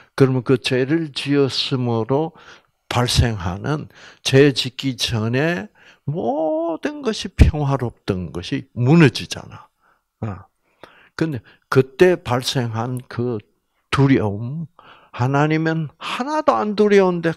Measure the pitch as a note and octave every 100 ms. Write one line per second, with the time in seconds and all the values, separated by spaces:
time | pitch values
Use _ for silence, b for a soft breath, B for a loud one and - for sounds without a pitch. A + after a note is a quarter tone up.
0 | b - C3+ C3 A#2 C3 - B2+ C3 E3
1 | D#3 C3 C#3 C#3+ C3+ - - C3 A#2+ A2+
2 | A2+ C#3 E3 - b b b _ - A#2+
3 | A#2+ - A#2+ G#2+ F2 G2 A#2 D3+ G2+ B
4 | B B - C3+ D3 B2 B2+ - C3+ A#2+
5 | - A#2 A2 B2+ D#3+ F3+ G#3+ b b b
6 | - D#3+ A3+ D4 D#4+ D#4 E4+ D#4+ C#4+ D4
7 | B3+ G#3 G3 - - D3 C#3 C3+ A#2 -
8 | - F#2 E2 E2+ - C3+ - - B2 E3+
9 | C#3 - F2 - - - - _ _ _
10 | _ - A2 F#2+ - _ _ b b b
11 | b - E3 B2+ - b b C3 C3+ -
12 | F#3 E3+ - B2 B2+ C#3 A#2+ A2+ B2 B2+
13 | - - B2 A2 - _ _ _ - -
14 | C3+ A#2+ G#2 G2+ A#2+ D#3 D#3 _ b b
15 | b - B2+ C#3 D3+ D#3 D#3+ D#3+ D3+ -
16 | - - C4 D#4 D4 A3+ G#3+ G#3 G#3 G3+
17 | F#3 F3 E3